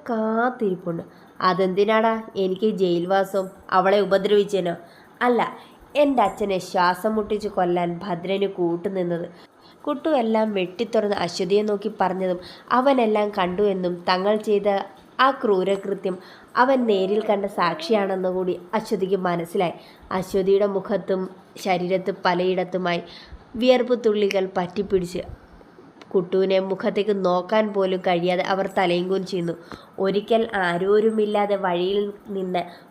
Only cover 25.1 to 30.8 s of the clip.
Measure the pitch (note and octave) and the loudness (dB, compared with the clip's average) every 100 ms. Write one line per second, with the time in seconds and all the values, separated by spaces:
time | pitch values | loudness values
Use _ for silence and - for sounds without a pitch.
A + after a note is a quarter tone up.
25.1 | F3+ - - - - - - - - - | -8 -10 -14 -20 -20 -20 -20 -20 -20 -2
26.1 | G3 F3+ F#3+ F#3+ F#3+ F#3+ F#3+ G#3+ G#3 G3+ | -2 0 0 2 2 0 -2 -2 -2 0
27.1 | G3+ F3+ F3+ F3+ A3 G#3+ G3+ F#3+ F#3 F#3 | 0 2 0 2 0 0 0 0 0 0
28.1 | F3 F3+ F3+ F#3+ F#3+ F#3+ G3+ F3+ F3 F#3 | 0 0 0 0 -2 0 0 2 0 0
29.1 | F#3+ F3+ F#3 E3+ E3 - - - - G3 | -2 -2 -4 -4 -6 -12 -20 -16 -4 0
30.1 | G3 G#3 A3+ A3+ G3+ F3+ F3 | 0 2 0 2 0 0 0